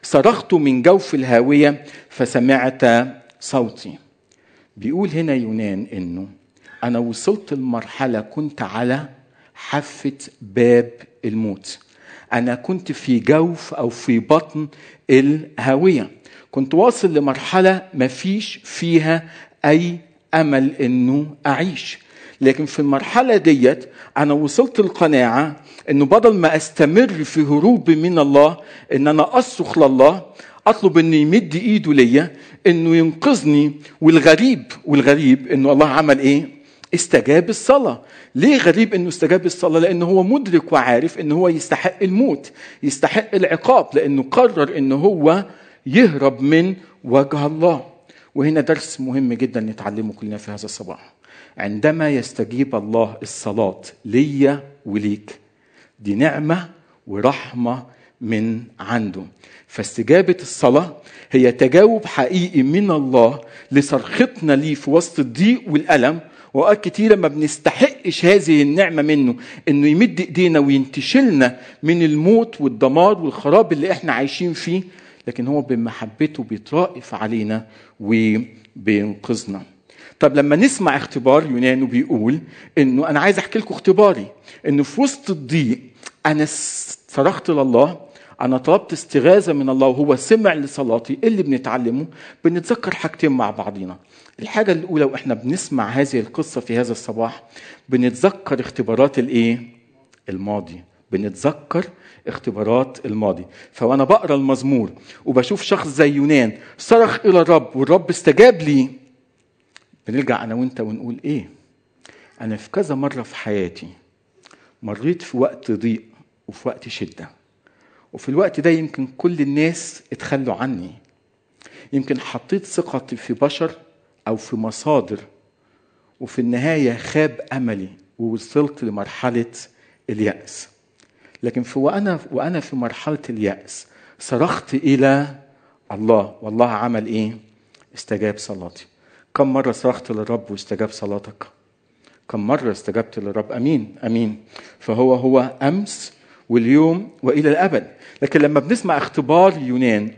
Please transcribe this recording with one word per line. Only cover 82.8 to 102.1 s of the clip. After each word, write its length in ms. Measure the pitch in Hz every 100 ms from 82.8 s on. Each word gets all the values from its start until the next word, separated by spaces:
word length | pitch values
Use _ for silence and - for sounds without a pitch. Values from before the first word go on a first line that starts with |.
| 135 127 160
"أنا 120 | 147
عايز 180 | 185 196
أحكي 200 | - 220
لكم 160 | 214
اختباري، 520 | 185 - 190 208 120 98 - _ - 156
إنه 140 | 143
في 180 | 139 -
وسط 300 | 269 - -
الضيق 480 | 165 127 160 123 123 - _ - _ 151
أنا 180 | 151 151 - - - - - _
صرخت 420 | - 151 185 -
لله، 500 | 147 135 120 147 170 - - _ -
أنا 180 | 127 127
طلبت 340 | 127 190 -
استغاثة 600 | 160 - 143 127 202 170
من 160 | 147 135
الله 180 | 131 135
وهو 300 | 131 147 127
سمع 380 | - 220 202
لصلاتي"، 640 | 160 139 - 127 117 - 139
إيه 60 | 226
اللي 140 | 208
بنتعلمه؟ 640 | 143 131 127 127 117 127 160 - - -
بنتذكر 500 | 165 175 170 233 190
حاجتين 380 | - 156 - 156
مع 180 | 131 104
بعضينا. 480 | 107 101 101 92 92 _ _ _ -
الحاجة 320 | - 208 202
الأولى 320 | 170 180 156
وإحنا 300 | 139 131 135
بنسمع 540 | 113 123 185 - 135 104
هذه 320 | 131 139 127
القصة 400 | 107 - 151 127
في 180 | 117 117
هذا 140 | 120
الصباح، 500 | 110 - 110 113 - _ - - - -
بنتذكر 720 | 127 123 123 196 - - 131
اختبارات 580 | 120 - 117 113 139 135
الإيه؟ 400 | 120 123 117 117 120 _ _ _ _ _ -
الماضي. 520 | 95 101 104 82 87 - _ -
بنتذكر 720 | 98 104 - 147 156 - 170 - _ _